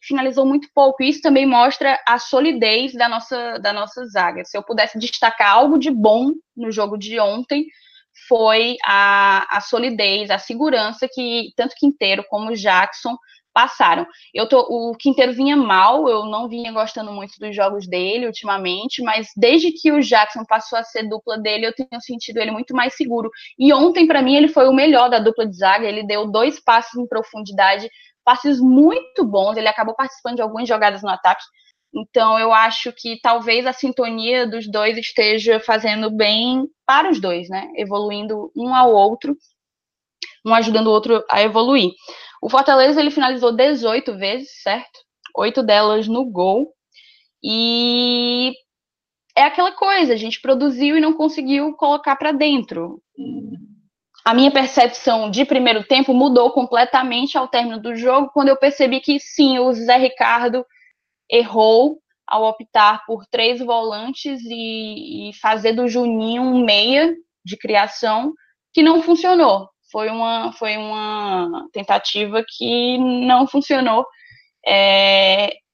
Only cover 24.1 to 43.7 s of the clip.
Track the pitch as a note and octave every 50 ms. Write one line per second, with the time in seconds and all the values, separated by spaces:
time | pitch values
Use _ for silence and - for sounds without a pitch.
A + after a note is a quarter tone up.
24.1 | D4+ C#4 C4 B3+ C#4 C#4+ D4+ D#4 - D4+ C4 C4 C4 C4 C#4 D#4 C#4+ B3 B3 B3
25.1 | A#3+ A3 G#3 A3+ A3+ - A3+ G#3+ F#3 F3 F#3+ F#3+ G3 G#3+ A3+ G#3 G#3 G#3+ G#3+ G3+
26.1 | G#3 G#3 G#3+ G#3+ G3 A3 A#3 D4+ D4+ - - - A#3 A#3 A#3 - - A#3+ B3 A#3+
27.1 | A#3 A3 A3 - - G#3+ G#3+ G3 G3+ F#3+ G3 F#3+ G3 G#3 G#3+ A#3 _ _ _ _
28.1 | _ _ - A#3+ B3+ B3+ - D4 C#4+ B3 B3+ B3+ B3+ C4+ D4+ E4+ A4 B4+ B4+ -
29.1 | - - D#4+ G#3+ G3 G3 F#3+ G#3 A3 A3 A3 G#3+ G#3+ - G#3+ A3 A3+ - C4+ C4
30.1 | - - - B3 B3 A#3+ A3 A3 A3 A3 B3 A3+ A3 G#3+ G#3+ G#3 G3 G3 G3+ G3
31.1 | F#3 - - F#3 F#3+ - - - _ _ _ _ _ _ _ _ - - A3 _
32.1 | - A#3+ A3 A3 A3 A3+ A3+ A3+ A3+ A3 A3+ A#3 A3+ - - B3 A#3 - - A#3
33.1 | A3+ A3+ - A#3+ A#3 A#3+ G#3+ A#3 A3+ A#3+ B3 B3+ B3+ - - C4 B3 - B3 A#3
34.1 | A3+ A3+ A3 A#3 B3 B3+ A#3+ A3+ A3 A3+ A3 G#3+ G#3 G#3+ G#3+ A3 A3+ A#3 A3+ -
35.1 | - - G#3+ G#3+ G#3+ A3 G#3 A#3 A3 A3 A3 - A3 A3 A3 A3 G#3 G#3+ A3 G#3+
36.1 | G#3+ G#3+ G#3+ G#3 G#3+ A3 A#3 B3 B3+ C4 C4+ D4+ _ _ - - C4+ D4 D#4+ G4
37.1 | D#4+ A3 F#3+ F#3 F3 F3 F3 F3 F#3 F#3+ - - E4 - G#3 G3 G3+ G3+ G#3 G#3
38.1 | G#3 G#3 G#3 G#3+ A3 G#3 G#3 - - - A#3+ B3+ B3+ B3+ B3+ B3 A3 G3+ G3 G#3
39.1 | A#3 B3 - C#4+ D4 - _ _ _ _ _ _ _ _ _ _ _ _ _ _
40.1 | _ - - - - _ - A3 A3+ A#3 A3 A3+ G#3+ A3 A3 A3 G#3+ G#3+ G#3+ A3+
41.1 | A#3 G#3+ G#3+ - - G3+ G#3 A3 G#3 A3+ A#3+ B3 C#4 C4 G3 F3+ - _ - -
42.1 | - - - - - - - A3 B3+ C4 C4+ C#4+ C#4 C4+ C4 C#4+ D4 D#4 D4 D4
43.1 | D4 D#4 C4 B3+ C4 B3 A#3+ A#3+ A3+ A3+ B3+ D4